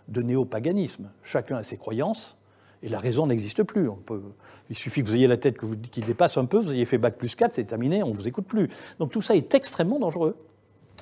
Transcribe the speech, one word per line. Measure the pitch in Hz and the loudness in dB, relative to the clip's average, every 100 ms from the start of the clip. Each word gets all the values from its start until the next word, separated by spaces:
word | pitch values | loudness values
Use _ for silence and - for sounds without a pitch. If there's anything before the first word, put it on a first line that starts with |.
| - | -6
de | 110 | -4
néopaganisme. | 120 127 123 110 135 202 156 - 101 - | 0 0 0 -2 0 0 -2 -6 -16 -18
Chacun | - 135 - 127 | -4 -2 -2 -6
a | |
ses | 107 101 | -6 -10
croyances | - 110 165 226 - - _ _ _ _ | -4 -2 -2 -4 -8 -20 _ _ _ _
et | 113 | -8
la | 107 | -4
raison | 117 120 156 | 0 2 2
n'existe | 117 104 - | 0 0 -2
plus. | 214 208 143 | 0 2 0
On | 98 | -2
peut... | - 107 101 - - - - | -8 -8 -8 -16 -20 -20 -14
Il | 113 | -10
suffit | 131 147 | -4 -2
que | 107 | 2
vous | |
ayez | 117 127 | 6 6
la | 120 | 6
tête | 139 117 | 2 0
que | 110 | -4
vous, | 107 | -6
qui | 120 - | -8 -6
dépasse | 110 117 175 - | -4 2 2 4
un | 127 | 2
peu, | 202 | 2
vous | 190 | 2
ayez | 127 120 | 0 2
fait | 190 | 2
bac | 117 - | 2 0
plus | 120 | -6
quatre, | - - | 0 0
c'est | - | 2
terminé, | 107 113 127 190 | -4 -2 0 0
on | 165 | 0
vous | 101 104 | -2 -4
écoute | 131 190 | -6 -4
plus. | 220 160 - - - | 0 0 -4 -16 -6
Donc | 160 | -4
tout | 226 | -2
ça | - 202 | 2 2
est | - | 4
extrêmement | 277 - - 170 285 | 2 2 -2 0 0
dangereux. | 190 165 160 - - _ _ _ _ - | -2 0 0 -2 -12 _ _ _ _ -12